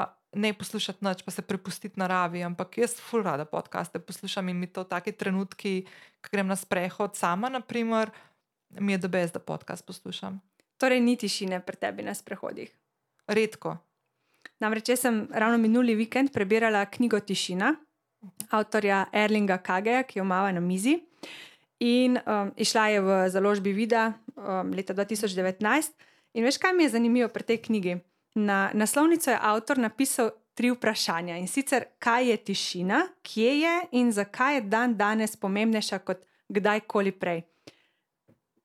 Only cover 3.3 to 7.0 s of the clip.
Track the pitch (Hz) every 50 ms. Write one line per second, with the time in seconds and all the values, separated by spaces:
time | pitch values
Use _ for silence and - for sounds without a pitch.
3.3 | 143 143 156 - - 170 - - - 180 175 - - 175 175 - 180 - - 196
4.3 | - 202 185 185 180 175 180 180 - 190 185 190 175 180 - 214 208 - - 202
5.3 | 190 190 196 190 - - - 202 190 185 190 - - - - - _ _ - -
6.3 | - 202 196 185 196 190 - - 196 180 180 180 - -